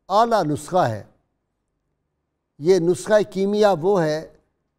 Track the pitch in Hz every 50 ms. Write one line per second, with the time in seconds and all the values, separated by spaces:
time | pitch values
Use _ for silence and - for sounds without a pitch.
0 | _ - 185 214 233 240 226 208 170 147 147 127 - - 175 185 160 120 110 101
1 | - - _ _ _ _ _ _ _ _ _ _ _ _ _ _ _ _ _ _
2 | _ _ _ _ _ _ _ _ _ _ _ - 143 175 190 180 165 175 180 -
3 | - 196 214 214 196 - - 190 196 202 208 208 214 202 190 156 156 190 208 185
4 | 160 151 151 156 160 - _ _ _ _ _ _ _ _ _